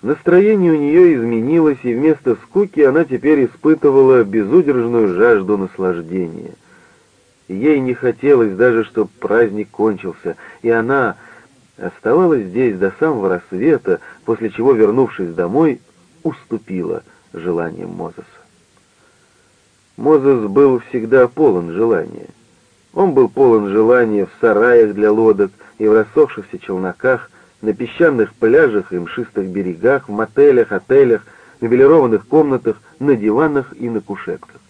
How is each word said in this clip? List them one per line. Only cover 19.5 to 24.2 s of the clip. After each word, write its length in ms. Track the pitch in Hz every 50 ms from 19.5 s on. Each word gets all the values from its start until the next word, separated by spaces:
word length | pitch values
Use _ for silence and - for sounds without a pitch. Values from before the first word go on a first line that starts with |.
| _ _ _ _ _ _ _ _ _
Мозес 520 | - 110 139 156 147 131 139 139 120 110 104
был 320 | 98 123 143 139 131 120 - -
всегда 380 | - 127 110 113 123 135 127 123
полон 440 | 123 - 156 139 101 90 85 85
желания. 560 | 82 92 110 117 113 87 78 - - - - - - _ _ _ _ _ _ _ _ _ _ _ _
Он 200 | - 190 190 151
был 160 | 131 127 113
полон 400 | - - 135 123 117 110 104 101
желания 560 | 98 107 110 113 123 123 120 113 107 104